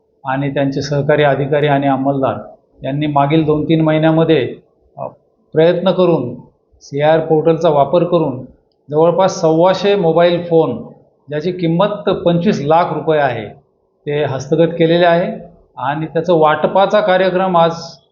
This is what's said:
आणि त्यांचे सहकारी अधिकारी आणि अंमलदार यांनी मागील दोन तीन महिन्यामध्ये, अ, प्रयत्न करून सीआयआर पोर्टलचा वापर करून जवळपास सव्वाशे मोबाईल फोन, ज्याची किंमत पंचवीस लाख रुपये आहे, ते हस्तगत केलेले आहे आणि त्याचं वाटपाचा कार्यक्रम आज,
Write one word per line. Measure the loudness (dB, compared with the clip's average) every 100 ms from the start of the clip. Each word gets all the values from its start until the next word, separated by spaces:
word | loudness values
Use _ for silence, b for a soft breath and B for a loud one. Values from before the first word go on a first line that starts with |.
| _ _
आणि | -6 -4 -4
त्यांचे | -2 -2 -2
सहकारी | -4 -2 2 4
अधिकारी | 4 2 0 0 2
आणि | 0 0
अंमलदार | 0 0 -2 -2 -4 -10 -20 _ _
यांनी | -8 -4 -2
मागील | 0 2 2
दोन | 2 0
तीन | 0 0
महिन्यामध्ये, | 2 2 2 2 2 2 0 -8 _ _ _ -14
अ, | -14 -16 _ _ _
प्रयत्न | 0 2 2 0
करून | 0 2 0 -2 -10 -18 _ _ _
सीआयआर | -12 -2 2 2
पोर्टलचा | 2 0 2 2 2
वापर | 2 2 0
करून | 0 0 -2 -6 -12 -20 _ _ -6
जवळपास | 0 2 2 0 0
सव्वाशे | 0 2 2 2 0 0
मोबाईल | 0 2 2 2
फोन, | 0 0 0 -4 -12 -20 _ _ -12
ज्याची | -8 -6
किंमत | -4 -2 0 0 -2 -4
पंचवीस | -2 0 0 0 -2
लाख | 0 0 0
रुपये | -4 -2 0
आहे, | 0 -4 -10 -16 _ _ _ _ -8
ते | -4
हस्तगत | -4 -6 -4 0 2 2
केलेले | 2 4 4
आहे | 2 0 -8 -14 -20 _ -10
आणि | -6 -6 -6
त्याचं | -4 0
वाटपाचा | 2 2 2 0 0 2 2
कार्यक्रम | 2 2 2 0 0 2
आज, | 2 0 -12 -20 _